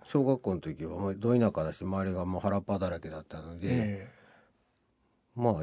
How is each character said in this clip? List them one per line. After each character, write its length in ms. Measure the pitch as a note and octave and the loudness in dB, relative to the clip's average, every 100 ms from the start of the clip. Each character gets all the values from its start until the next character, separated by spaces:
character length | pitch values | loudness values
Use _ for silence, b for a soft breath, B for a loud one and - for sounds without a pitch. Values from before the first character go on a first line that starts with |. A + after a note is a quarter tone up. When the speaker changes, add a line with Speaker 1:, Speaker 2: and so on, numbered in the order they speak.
| - | 0
Speaker 1:
小 180 | D3 | 2
学 160 | C3 C3 | 4 2
校 140 | G#2 | 0
の 60 | F2+ | -2
時 240 | D#2+ D2 | -4 -6
は、 140 | D#2+ F2 | -6 -4
ま 100 | G2 | -4
あ、 60 | |
ど 220 | G2 A#2 B2 | 0 4 4
田 160 | A2 | 4
舎 100 | E2 | 2
だ 80 | D#2+ | -2
し、 120 | - | -2
周 240 | F#2+ F#2+ F#2+ | -2 -2 0
り 60 | |
が 100 | F#2 | -2
も 140 | F2+ F2+ | -2 -2
う 20 | |
原 180 | G2+ G2 | 0 0
っ 40 | |
ぱ 160 | F#2 G2 | 0 0
だ 120 | F#2 | 0
ら 100 | E2+ | -4
け 100 | D#2+ | -8
だ 100 | D#2 | -12
っ 40 | |
た 160 | - D#2+ | -12 -12
の 180 | D#2+ E2+ | -12 -6
で、 100 | G2 | 0
Speaker 2:
え 400 | B2 G#2+ G2 F#2+ | 2 0 -2 -10
え。 160 | B B B B _ _ _ _ _ _ _ _ | B B B B _ _ _ _ _ _ _ _
Speaker 1:
ま 160 | A#2 A#2+ | 0 2
あ、 40 | F2 | 2